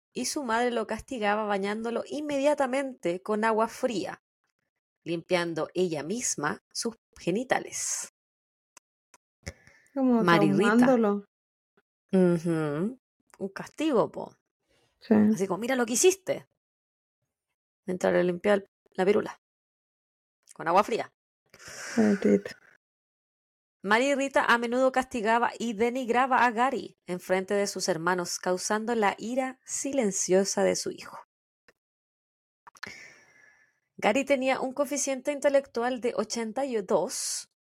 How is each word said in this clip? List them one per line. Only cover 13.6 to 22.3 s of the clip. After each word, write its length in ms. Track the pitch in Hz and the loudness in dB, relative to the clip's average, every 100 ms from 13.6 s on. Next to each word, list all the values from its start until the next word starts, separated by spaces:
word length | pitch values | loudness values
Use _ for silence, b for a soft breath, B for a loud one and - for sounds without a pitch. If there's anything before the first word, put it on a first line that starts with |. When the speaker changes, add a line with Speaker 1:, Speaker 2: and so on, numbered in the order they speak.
| 170 - 311 233 139 | -14 -4 0 2 2
Speaker 1:
po. 240 | - - - _ _ _ _ _ _ | -4 -14 -16 _ _ _ _ _ _
Speaker 2:
Sí. 160 | - | 2
Speaker 1:
Así 320 | 214 214 220 190 | 4 6 2 0
como, 120 | 185 | -2
"Mira 180 | 240 254 | -2 0
lo 100 | 226 | 0
que 60 | |
hiciste". 560 | 247 370 359 - - - _ _ _ _ _ _ _ _ _ _ _ _ _ - | 4 4 4 -2 -6 -8 _ _ _ _ _ _ _ _ _ _ _ _ _ -8
Mientras 260 | 185 190 | -2 0
le 120 | 180 | 2
limpiaba 320 | 180 175 208 202 | 0 0 0 0
el, 120 | 196 _ _ - | -2 _ _ 0
la 80 | |
pirula. 360 | 185 208 208 - _ _ _ _ _ _ _ _ _ _ _ | 2 2 0 -10 _ _ _ _ _ _ _ _ _ _ _
Con 120 | - 156 | -6 2
agua 140 | 180 | 2
fría. 300 | 214 208 - _ _ _ _ - - - - - | 2 -2 -4 _ _ _ _ -20 -18 -14 -4 2
Speaker 2:
Maldito. 540 | 214 202 208 | 2 4 4